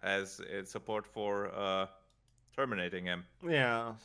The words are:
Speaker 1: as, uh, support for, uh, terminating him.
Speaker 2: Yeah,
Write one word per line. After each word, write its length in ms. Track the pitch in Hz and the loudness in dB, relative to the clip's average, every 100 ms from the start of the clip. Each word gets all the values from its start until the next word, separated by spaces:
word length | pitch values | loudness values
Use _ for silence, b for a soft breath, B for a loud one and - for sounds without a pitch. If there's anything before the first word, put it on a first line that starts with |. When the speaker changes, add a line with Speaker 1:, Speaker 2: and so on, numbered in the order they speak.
Speaker 1:
as, 380 | 98 98 98 - | 0 0 0 -6
uh, 240 | - 98 95 | -6 -6 -6
support 420 | 107 - 107 - | -8 -2 -4 -2
for, 420 | 113 104 101 101 101 | -2 0 0 -2 0
uh, 320 | 98 95 95 - _ _ _ _ _ | 2 2 0 -6 _ _ _ _ _
terminating 520 | - 135 101 87 90 90 | -2 0 0 0 -2 -2
him. 200 | 87 90 - | -2 -4 -6
Speaker 2:
Yeah, 540 | 170 151 123 117 117 113 | 2 4 6 4 0 -6